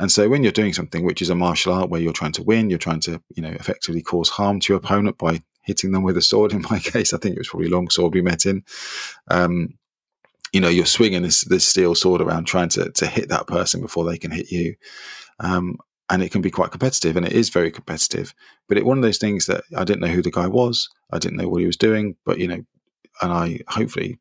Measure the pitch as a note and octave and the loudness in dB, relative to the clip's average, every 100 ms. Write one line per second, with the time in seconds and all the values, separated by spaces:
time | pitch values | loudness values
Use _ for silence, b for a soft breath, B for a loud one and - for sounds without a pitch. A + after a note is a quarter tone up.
0 | F#2+ - G#2 C#3+ A#2 A2 G#2 F2 - E2 | 0 4 4 4 4 4 0 -2 -4 -2
1 | F2+ F2+ F2 F2 F2+ E2+ F#2 F#2 - E2 | -2 -2 0 2 2 2 0 0 0 0
2 | E2 - D#2 D#2 F2 A2+ G#2+ F2 E2+ D#2+ | -2 -2 -4 -2 2 2 2 0 -2 -2
3 | E2+ E2 - - D#2+ F2 - - - E2+ | -4 -6 -10 -10 -8 -8 -6 -6 -4 -6
4 | - F2 E2 - G2+ G2+ - F#2+ F2 G2+ | -2 -2 -2 0 0 2 0 0 2 2
5 | G#2 - E2 E2 - _ - - F#2+ F#2+ | 2 0 -2 -2 -6 _ -6 -4 0 0
6 | F#2 F#2 - G#2+ G#2 G#2 - G#2 - A#2+ | 2 2 4 4 4 0 -2 -2 -2 -2
7 | - - G2+ F2+ - F2+ E2+ F2+ F2 - | 0 -2 -4 -4 -6 -4 0 0 0 0
8 | F2 F#2 F2 E2 G2 F#2+ B B B B | 2 2 2 2 0 -2 B B B B
9 | B B - F2 F2 F2 E2 - _ _ | B B -2 2 2 0 -2 -8 _ _
10 | _ _ _ _ - F#2+ F2 F2+ E2 - | _ _ _ _ -2 2 4 4 2 4
11 | A2 F2+ F2 - - - - F#2+ F2 E2+ | 4 2 0 0 2 2 2 4 4 4
12 | F#2 F2 E2 E2 E2+ F#2 E2+ - F2 - | 2 2 2 -2 0 0 0 0 -2 -2
13 | D2+ A#2 - - - F2 E2+ F2 F2 E2+ | -2 -2 -2 -4 -2 -2 0 -2 -4 -4
14 | E2+ E2+ E2 D#2+ - F2 E2 - B B | -2 -4 -6 -8 -6 -4 -4 -6 B B
15 | B B B - F2+ F2+ F2+ - _ _ | B B B -8 -2 -2 -2 -8 _ _
16 | - F#2 F#2 G2+ F2+ F#2+ F2 - C3 - | -4 -2 0 0 -2 0 -2 0 -2 0
17 | E2 E2+ F2 A#2 A2+ F2 E2 - - D#2+ | 0 0 2 2 2 2 0 -2 -10 -4
18 | - F2+ F#2 - b b _ G#2 A#2 C3+ | -2 -2 -8 -12 b b _ 2 4 4
19 | A#2 G2 G#2+ G2+ - - - - F#2 F#2+ | 2 2 0 0 0 -2 -4 -4 0 0
20 | E2+ F2 E2+ F2 F2+ A#2 B2 A#2 - _ | 2 0 0 0 0 2 2 0 -6 _
21 | _ E2 F2+ E2+ F2+ F2+ F2 E2+ A2 G#2+ | _ -6 -4 -4 -2 0 0 2 2 4
22 | G#2 F2 - F2 F2+ F2+ - _ _ _ | 0 -4 -4 -2 -2 -6 -12 _ _ _
23 | _ - F2 E2+ E2+ - - G#2+ A2+ - | _ -6 -2 0 -2 -4 -6 -2 -2 -2
24 | F#2+ - | -6 -8